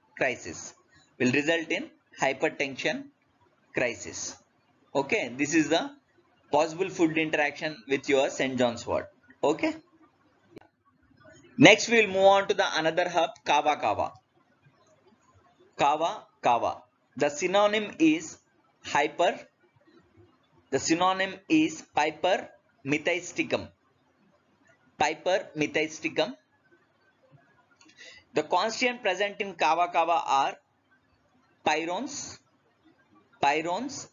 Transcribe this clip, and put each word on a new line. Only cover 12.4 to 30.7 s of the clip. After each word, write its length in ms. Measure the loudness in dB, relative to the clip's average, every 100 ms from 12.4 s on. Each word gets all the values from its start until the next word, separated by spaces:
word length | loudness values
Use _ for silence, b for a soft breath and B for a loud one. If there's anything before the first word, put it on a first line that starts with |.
| 4
to 80 | 0
the 100 | 0 0
another 320 | 0 0 0
herb, 220 | 0 -2 -2 -2
kava 300 | 0 2 0
kava. 380 | 0 -2 -4 -8 _ _ _ _ _ _ _ _ _ _ _ _ _ _ _ -2
Kava 460 | 0 2 -2 -4 -14 _
kava. 400 | 0 2 0 -4 -12 _ _ -2
The 120 | -2
synonym 680 | -2 0 2 2 2 -4 2
is 380 | 2 2 -4 -18 _ _ _ _
hyper. 560 | -4 -2 0 0 0 0 -8 _ _ _ _ -20 _ _ -20 _ _ _ _
The 80 | -4
synonym 560 | 0 2 2 2 -2 -6 0
is 360 | 2 2 -2 -8
Piper 560 | -2 -2 0 0 0 -2 -18 _ _
methysticum. 840 | -4 -4 -2 -4 -4 -6 -4 -4 -6 _ _ _ _ _ _ _ _ _ _ _ _ -2
Piper 520 | -2 -2 0 -2 -2 -4
methysticum. 800 | -2 -2 -4 -4 -6 -4 -4 -6 _ _ _ _ _ _ _ _ _ -20 _ _ _ _ -20 B B B B
The 100 | -6
constituent 600 | 0 0 0 0 -2 -2
present 360 | -2 -2 -2 -4
in 140 | -8
kava 360 | -2 2 2 2
kava 300 | 2 2 0 0
are 300 | 0 0 -4 _